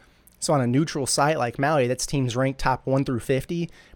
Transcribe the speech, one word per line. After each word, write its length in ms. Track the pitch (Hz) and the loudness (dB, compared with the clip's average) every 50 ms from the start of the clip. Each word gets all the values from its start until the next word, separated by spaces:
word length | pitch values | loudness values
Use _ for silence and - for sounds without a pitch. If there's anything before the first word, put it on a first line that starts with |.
| - _ _ _ _ - _ - | -20 _ _ _ _ -20 _ -8
So 120 | - - | -2 0
on 80 | 156 139 | 2 2
a 60 | 123 | 2
neutral 400 | 120 123 143 165 156 - 156 131 | 2 2 2 2 0 -2 -4 -2
site 320 | - - - 143 151 160 147 | -2 0 2 2 2 2 0
like 220 | 123 120 117 - | -2 -4 -2 0
Maui, 260 | 139 147 160 147 123 | 0 2 2 2 2
that's 180 | 120 127 - - | 2 0 -2 -4
teams 320 | - - 143 131 120 110 | -2 0 0 0 0 0
ranked 220 | 123 131 135 135 - | 0 0 0 0 0
top 260 | - 143 131 - - | 0 0 0 0 -2
one 180 | 135 131 135 139 | 0 0 0 0
through 160 | 143 131 113 | 0 -4 -4
fifty. 500 | - - 135 131 - - 175 170 170 - - - - - - | -2 -2 -2 -2 -2 -4 -6 -6 -6 -8 -10 -16 -20 -18 -10